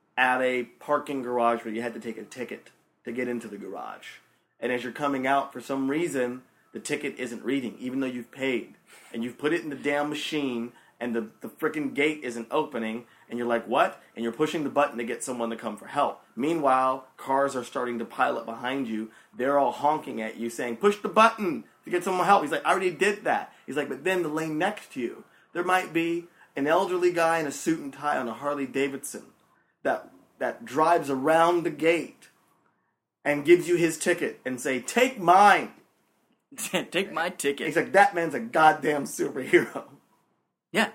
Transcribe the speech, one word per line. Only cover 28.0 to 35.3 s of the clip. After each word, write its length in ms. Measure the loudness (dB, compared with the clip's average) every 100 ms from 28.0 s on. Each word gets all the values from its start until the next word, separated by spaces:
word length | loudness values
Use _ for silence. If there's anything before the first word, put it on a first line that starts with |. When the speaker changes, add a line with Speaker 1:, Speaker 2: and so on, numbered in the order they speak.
| -2 -2
Speaker 1:
on 100 | -2
a 40 |
Harley 320 | -4 -4 -4 -2
Davidson 580 | 0 -2 -2 -10 -14 -16 _ _ _ _ _
that, 260 | -2 -2 -6 -20 _ -6
that 260 | -6 -6
drives 460 | -4 2 4 4 2
around 540 | 0 4 6 6 4
the 60 | 0
gate 580 | 0 2 2 -2 -14 -20 _ _ _ _ _ _ _ _ _
and 200 | -2 2
gives 240 | 6 6 6
you 80 | 2
his 220 | 2 2
ticket 420 | 0 0 -2 -4
and 160 | -8 -6
say, 200 | -2 -4
'Take 380 | -2 2 2 4
mine.'" 540 | 6